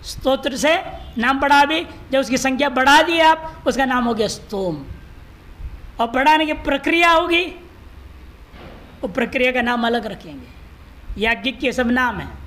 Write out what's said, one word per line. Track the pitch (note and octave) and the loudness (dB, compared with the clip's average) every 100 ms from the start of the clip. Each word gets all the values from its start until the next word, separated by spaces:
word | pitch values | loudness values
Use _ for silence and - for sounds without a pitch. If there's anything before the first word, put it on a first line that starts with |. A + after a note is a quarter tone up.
| - | -14
स्तोत्र | - C4+ C4+ C4+ A#3+ | -6 -2 -2 -2 -2
से | C#4 E4+ - - - - | 0 0 -2 -14 -12 -4
नाम | A#3 C4+ | -2 0
बढ़ा | C#4+ C#4+ C#4+ | 4 6 6
भी, | D#4+ E4 - - | 2 -4 -14 -4
जब | C4 | -2
उसकी | B3+ B3 | 0 0
संख्या | C4 C4 C#4+ | 0 0 0
बढ़ा | C4 C4 D4 | 2 6 6
दी | D#4+ E4 | 6 4
आप, | D#4+ D#4+ D#4+ - - | 4 4 0 -6 -4
उसका | A#3+ C4+ | 0 0
नाम | B3 A#3+ | 0 0
हो | |
गया | A3 G#3 | 0 -2
स्तोम। | - - G3+ F#3 D3+ C3+ - - - - - - - - - - - | -4 -8 -4 -4 -6 -10 -16 -18 -20 -20 -20 -20 -14 -12 -12 -18 -6
और | A#3 | -2
बढ़ाने | B3 C#4+ D#4 D#4 | 2 4 4 2
की | D4+ | -2
प्रक्रिया | - C#4 D4+ E4+ E4+ | -2 -2 0 2 4
होगी, | E4 E4+ E4+ F4+ - - - - - - - - - - - - - - - | 4 4 0 0 -8 -20 -20 -20 -20 -20 -20 -20 -20 -20 -20 -18 -20 -20 -10
वो | B3 | -6
प्रक्रिया | F3+ A#3+ C4 B3+ | -2 -2 0 0
का | B3+ | 0
नाम | A#3+ A#3+ A#3 | 0 0 0
अलग | A3+ G#3+ | 0 -4
रखेंगे, | F#3 F3 C#3 - - - - - - - - | -12 -14 -18 -18 -20 -20 -20 -20 -20 -12 -4
याज्ञिक | G#3+ A3+ A3 - | -2 -2 -4 -2
के | C#4+ | -4
सब | A3+ A#3+ | 0 0
नाम | B3 B3 G3+ | 2 0 -2
है। | C#3 - | -10 -14